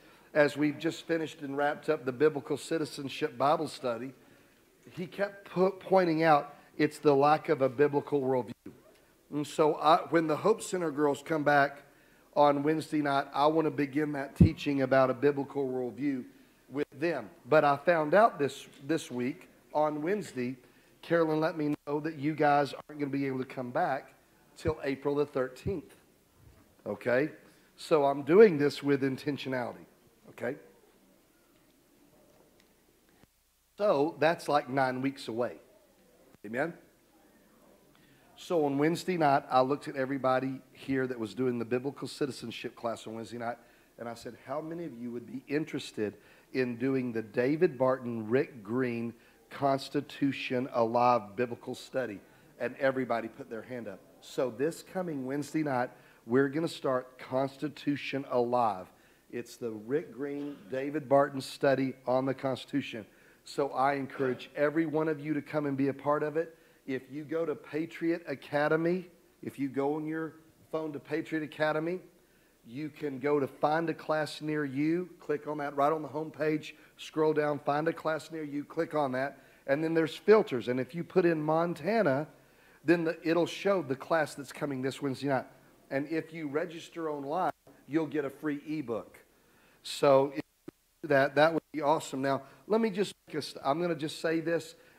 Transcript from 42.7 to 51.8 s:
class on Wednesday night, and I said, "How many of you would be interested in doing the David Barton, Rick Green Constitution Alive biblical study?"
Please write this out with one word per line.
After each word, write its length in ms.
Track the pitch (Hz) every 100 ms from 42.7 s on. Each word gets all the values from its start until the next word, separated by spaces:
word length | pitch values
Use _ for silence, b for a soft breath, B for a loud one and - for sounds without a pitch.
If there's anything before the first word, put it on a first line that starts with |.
| -
class 320 | 117 107 113
on 60 |
Wednesday 240 | 113 104 120
night, 220 | 117 120 b b b b
and 120 | 117
I 60 | 113
said, 220 | 127 110 -
"How 140 | 147
many 240 | 160 170
of 160 | 165 117
you 120 | 120
would 160 | 117 107
be 140 | 131 -
interested 720 | 147 156 143 - - 104 - b b b
in 240 | 131 123 117
doing 380 | 135 135 123
the 80 | 113
David 560 | 107 123 127 156 180 127
Barton, 500 | 131 131 120 117 107
Rick 320 | 127 165 123
Green 520 | 101 123 127 117 117 113 b b -
Constitution 1160 | - 139 135 - 147 139 - 139 131 - 127 135
Alive 640 | 123 113 120 123 120 101 98
biblical 360 | 120 117 127
study?" 460 | 120